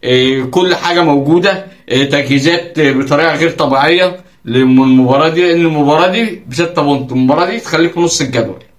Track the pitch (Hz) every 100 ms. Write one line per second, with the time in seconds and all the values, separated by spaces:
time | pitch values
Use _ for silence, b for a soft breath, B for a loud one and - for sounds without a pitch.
0 | 123 127 127 131 127 170 185 165 175 175
1 | 165 143 135 170 190 190 - B - 127
2 | 139 143 131 139 143 175 170 - 147 131
3 | 135 143 165 151 165 - 151 135 147 175
4 | 180 180 b b - 123 131 131 131 131
5 | 127 135 160 160 175 170 165 156 143 156
6 | 185 208 226 - - 127 165 160 143 139
7 | 120 127 127 151 180 226 - 160 170 170
8 | 170 - 135 120 113 - -